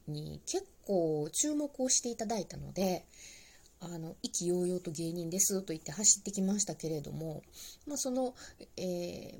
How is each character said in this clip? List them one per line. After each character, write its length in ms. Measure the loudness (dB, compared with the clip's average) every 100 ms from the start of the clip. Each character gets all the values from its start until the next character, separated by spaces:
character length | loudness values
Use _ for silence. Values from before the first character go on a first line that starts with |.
| -8
に 340 | -6 -6 -8 -4
結 200 | -4 -4 -8 0
構 440 | 4 4 2 0
注 220 | 2 2
目 260 | 2 0 0
を 100 | 2
し 120 | 4
て 80 | 2
い 60 | -2
た 100 | -2
だ 120 | -2
い 60 | -2
た 120 | -6
の 160 | -6
で、 320 | 2 2 2 -4 -20 -20 -20 -20 -20 -20 -14
あ 160 | -10 -6
の、 180 | -8 -6
意 80 | -4
気 180 | 0 2
揚 200 | 4 4
々 140 | 0
と 100 | -2
芸 220 | -2 -2
人 160 | -2 0
で 100 | 4
す 220 | 4 2
と 60 | -2
言 60 | -6
っ 40 |
て 100 | -6
走 280 | 2 6 6
っ 40 |
て 80 | 4
き 100 | 0
ま 180 | 2 2
し 60 | 0
た 100 | -2
け 140 | -2
れ 100 | -2
ど 140 | -4
も、 300 | -6 -6 -6 -10 -16 -16 -14 -6
ま 60 |
あ、 40 | -4
そ 140 | 0
の、 240 | 0 0 -2 -14 -16 -14 -6
え 60 |
ー、 580 | -2 -2 -2 -6 -10